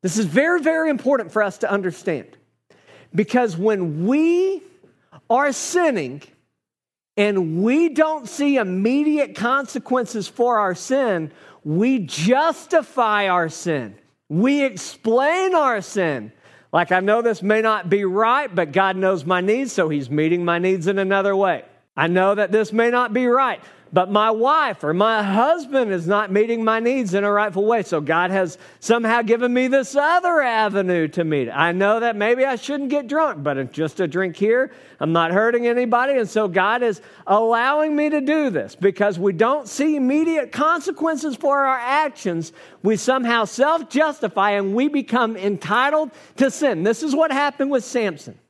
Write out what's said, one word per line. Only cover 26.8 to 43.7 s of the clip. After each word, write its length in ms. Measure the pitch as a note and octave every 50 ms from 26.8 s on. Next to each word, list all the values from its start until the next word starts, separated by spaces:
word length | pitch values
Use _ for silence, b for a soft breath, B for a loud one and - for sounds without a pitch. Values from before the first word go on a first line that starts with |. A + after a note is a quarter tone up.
needs 320 | A3+ A#3+ C4 C4+ B3 G3 E3+
in 100 | G3+ G3+
a 80 | G#3
rightful 320 | G3+ G#3 G#3 G#3+ F3+ F#3+ G3+
way, 180 | G#3+ A#3 A3+
so 200 | G3 - F3+ D#3
God 280 | D3 C3+ D#3+ E3 F3 F3+
has 280 | F#3+ G3 F#3+ E3 - B B B B B
somehow 400 | - - A3+ A#3 A#3 A3 A3+ A#3+
given 320 | A#3 G3+ A3+ A#3 B3 B3 B3
me 140 | B3 B3+ C4
this 280 | B3+ C#4 C4 - B3+
other 460 | C#4+ C#4+ D4+ E4+ F4+ F4+ F4+ F4 D#4
avenue 680 | C#4 B3 A3+ A3 A3 G#3 G3 G3+ F#3+ F3+ F3+ F3 D#3+ D#3
to 140 | - F3+ E3+
meet. 260 | D#3+ D#3 C#3+ B2+ A#2
I 220 | A2+ C3+ D#3+ E3+
know 300 | E3+ F#3 G3 G3+ G#3+ A3+
that 160 | A3+ A#3+ A3+ G#3
maybe 260 | G3+ A3 A#3+ B3+ C4
I 140 | C4+ C4 A3
shouldn't 320 | - - C#4+ C#4+ C#4 C4
get 180 | C#4 D4 C#4 A3
drunk, 340 | C#4+ D#4 D#4+ D4 A3 D3+
but 160 | C#3 D3 C#3 C3+
it's 140 | C3+ A#2
just 300 | - C#3+ D#3+ D#3 - -
a 60 | F#3 D#3+
drink 280 | C3+ F3 F#3+ F3+ D#3+
here. 360 | - G3 G#3+ A3+ B3 C4 C4 B B B B B B
I'm 140 | - D#3 E3
not 180 | E3 E3 E3
hurting 340 | F3 G3 A3 A3+ A#3 A#3 A#3+
anybody, 520 | A#3+ A#3+ B3 B3 A#3+ A3+ A#3+ B3 C4+ C#4 C4
and 100 | A3+ F#3+
so 220 | - G#3+ G#3+ G3
God 340 | E3+ F#3+ F#3 G3+ A3+ B3 B3
is 160 | A#3 G3+ - B B B B B
allowing 720 | - G3 G#3+ A3+ A3+ A#3 A#3 A#3+ C4+ D4 D4+ D4+ D#4 D4+
me 140 | D4 D4+ D4+
to 100 | D4+ D4
do 300 | C4+ C4 D4+ D#4+ D4+ C4+
this." 260 | F#3+ D3 G#2 G2 -
Because 420 | - F3+ G3 F#3 - G#3 G#3 F#3+ E3+
we 140 | F3+ G3+
don't 380 | F3+ D#3+ A3 A#3 C4+ D4+ C4+ G3+
see 260 | - - C#4 D#4 D4+
immediate 560 | D4 C4 B3 C#4 D4+ D#4+ E4 D#4+ D#4 C4 -
consequences 840 | - - C#4+ D#4 E4+ E4+ - F4+ E4 - D4+ D#4+ D#4+ C4+ D4+ D#4 C4 -
for 200 | - C#4+ C#4+ C#4
our 220 | C#4 C4+ C4 B3+
actions, 720 | A#3+ B3 C4+ D4 D#4 D4 - - - G3 F3 E3 E3 - B B B B B B -
we 140 | G3 A3 G3
somehow 480 | - B3 C4 C4+ B3 A#3 A#3+ A#3 A3
self-justify 1080 | F3+ - - C4 D4